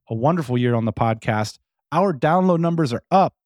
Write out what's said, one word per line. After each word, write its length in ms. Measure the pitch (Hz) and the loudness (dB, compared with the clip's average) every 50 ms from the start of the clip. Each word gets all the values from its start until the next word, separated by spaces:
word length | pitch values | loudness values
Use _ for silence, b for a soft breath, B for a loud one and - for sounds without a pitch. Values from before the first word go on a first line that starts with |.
| _ - | _ -10
a 40 | 117 | -6
wonderful 440 | 113 120 147 175 175 143 120 123 | -2 0 0 0 0 -2 -2 -2
year 180 | 123 123 123 120 | 0 0 0 0
on 80 | 113 113 | 0 -2
the 80 | 113 | -2
podcast. 680 | 113 - 117 113 113 113 - - 110 107 107 - - _ _ _ _ _ _ _ 147 | -2 -2 -2 -2 -2 -2 -2 -2 -2 -2 -4 -6 -8 _ _ _ _ _ _ _ -2
Our 200 | 165 196 202 160 | 0 0 0 0
download 460 | 120 - 151 165 185 185 185 175 165 | 0 0 2 2 2 2 2 2 2
numbers 320 | 170 170 170 165 160 127 | 0 0 0 0 0 -2
are 120 | 120 113 - - | -2 -6 -2 0
up. 260 | 175 196 185 - - _ _ | 2 2 2 2 -2 _ _